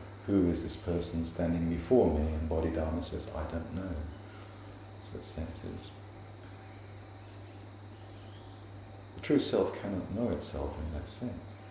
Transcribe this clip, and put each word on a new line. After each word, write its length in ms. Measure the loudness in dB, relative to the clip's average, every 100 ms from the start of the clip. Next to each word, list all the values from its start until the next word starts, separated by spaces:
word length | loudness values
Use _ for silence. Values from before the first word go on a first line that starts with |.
| -8 -8 4
"Who 240 | 6 8
is 120 | 4
this 140 | 0 -4
person 480 | 0 2 2 0
standing 460 | 0 2 4 4 4
before 420 | 2 8 10 10
me?" 140 | 6 4
And 200 | 2 2
Bodhidharma 560 | 4 4 2 2 0
says, 240 | -2 -4 -4
"I 160 | -4 -2
don't 240 | -2 -2
know." 200 | -4 -2 -2 -4 -6 -12 -12 -12 -12 -12 -12 -12 -12
So 160 | -8 -8
that 80 |
sense 360 | -6 -4 -4 -4 -6 -6
is, 140 | -8 -12 -14 -12 -12 -12 -12 -12 -12 -12 -12 -12 -12 -14 -14 -12 -12 -12 -12 -12 -12 -12 -12 -12 -12 -12 -12 -14 -12 -12 -12 -12 -12
the 80 | -6
true 180 | 4 6
self 400 | 6 6 4 2
cannot 340 | -2 -2 0
know 140 | 2 2
itself 480 | 2 -2 -2 -2 -2
in 160 | -2
that 160 | -2 -4
sense, 460 | -4 -4 -6 -8 -12 -12